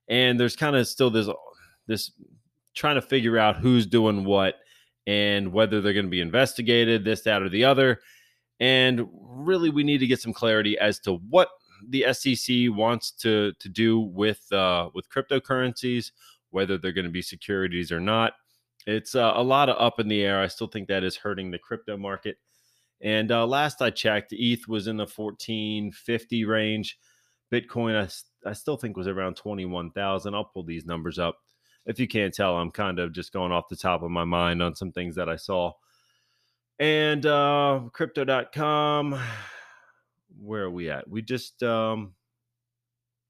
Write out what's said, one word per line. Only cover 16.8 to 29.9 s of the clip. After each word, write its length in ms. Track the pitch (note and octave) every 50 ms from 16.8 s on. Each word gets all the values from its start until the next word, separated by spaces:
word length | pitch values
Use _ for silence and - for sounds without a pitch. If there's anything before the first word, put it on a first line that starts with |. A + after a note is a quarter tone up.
| D#2+ F#2
gonna 180 | E2 F#2+ F2+ F2
be 120 | E2+ F2+
securities 680 | F2 - - F2 - - G2+ F#2+ F#2+ F2+ F2 F2 E2+ D#2
or 80 | E2+ E2
not. 340 | F2 G2+ A2 A2+ A2+ A2+ - _ _ _ _ _ _ _ _ _ -
It's, 260 | G#2+ G#2+ A2 G#2+ - -
uh, 200 | C3 A#2 A2+ -
a 80 | A2+ B2
lot 260 | B2+ C3 C#3 C#3+ C3
of 80 | A#2+
up 220 | - A#2 A#2+ - -
in 80 | A2
the 160 | G#2+ G#2+ G#2 G2+
air. 160 | G2 G2 G2
I 80 | F#2+
still 200 | F#2+ - - A2+
think 200 | G2+ - A2 F#2+
that 160 | F#2 G2 F#2+ F#2
is 140 | F#2 -
hurting 340 | - - G#2 G2+ F#2+ F#2+ F#2
the 80 | F2 F2
crypto 360 | - - A#2 G#2+ - - G#2
market. 420 | G2+ G2 G2 G2 F#2+ - G#2+ - - _ _ _ _ _ _ _ _ _ _ _ _
And, 300 | - G#2 G#2+ A2 A2 G#2+
uh, 160 | A#2 A#2 A#2
last 340 | A#2 C3+ C#3 D3 D3 - -
I 100 | B2+ A2+
checked, 420 | - - - A2 G#2+ G#2 G2+ - A2
eth 340 | G#2+ A#2+ A#2+ A#2+ A#2 -
was 200 | G#2+ A2+ G#2+ F#2+
in 100 | A2 A2
the 100 | G#2+ G#2
fourteen 840 | G2+ - - G#2+ G#2 G#2 - - - A2+ A2 G#2+ G#2+ G#2+ G#2+ G#2 G#2 G2+
fifty 500 | - - - A#2 A2+ - _ A#2+ A#2 A2
range. 560 | G#2 A2 A2 G#2+ G#2+ A2 G#2+ G2+ - - _ _ _ _ _ _ _ _ _ _ _
Bitcoin, 460 | B2 A#2+ A#2 - - A#2+ A#2 A2+ A2
I 80 | G#2+ G2
s-, 220 | F2 - - - _ _ _ -
I 60 | G2+
still 240 | G#2+ - - - D3
think 220 | A#2 - A2+ F#2+
was 100 | F#2+ F2+
around 280 | F#2+ F#2+ F#2+ F#2+ F#2 F2
twenty-one 560 | - - G#2 G#2 G2 F#2 F2+ F2 F2+ E2+ E2